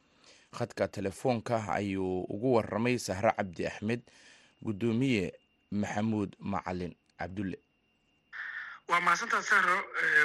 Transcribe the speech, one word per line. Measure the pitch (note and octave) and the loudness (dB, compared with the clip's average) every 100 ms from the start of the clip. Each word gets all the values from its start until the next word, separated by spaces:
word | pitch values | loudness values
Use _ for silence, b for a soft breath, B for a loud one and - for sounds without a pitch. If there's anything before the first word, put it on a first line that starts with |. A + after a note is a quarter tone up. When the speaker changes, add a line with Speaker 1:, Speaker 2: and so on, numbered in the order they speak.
| b b b b b - | b b b b b -8
Speaker 1:
Khadka | A#2 - G2 | -6 -2 -2
telefoonka | - G2 - C3 A#2 - A#2 G#2+ | -2 -6 -2 -2 -2 0 -2 0
ayuu | - G#2 F#2+ F#2 F#2 | -2 0 0 0 -2
ugu | - G#2 B2+ | -4 -2 2
warramay | A#2 F#2 G2+ A#2+ A#2+ | 4 2 0 2 0
Sahre | - F#2 G#2+ - | -2 2 2 2
Cabdi | G2 E2 E2 | -2 -4 -6
Axmed, | - G#2 A#2+ - b b b b _ | -4 -4 -4 -6 b b b b _
Guddoomiye | A2 G2 A#2 A2+ C3+ A2 F2 - _ _ _ | -6 -2 0 2 2 2 0 -6 _ _ _
Maxamuud | G2+ G2+ G#2 A2 G#2+ F#2+ - | -4 -2 0 0 0 -2 -6
Macalin | G2+ F#2 F#2 F2+ E2+ - _ - | -6 -4 -4 -4 -6 -10 _ -10
Cabdulle. | F2 F#2+ F#2+ - _ _ _ _ _ _ _ B B B B B - | -8 -6 -6 -6 _ _ _ _ _ _ _ B B B B B 0
Speaker 2:
Waa | C#4 | 2
mahadsantahay, | C4+ C4 A#3 G#3+ | 4 2 2 -2
Sahro. | F#3 G3+ F3+ F#3 - D#3+ | 4 4 4 2 -2 -2
Eh, | E3 D#3+ | 4 4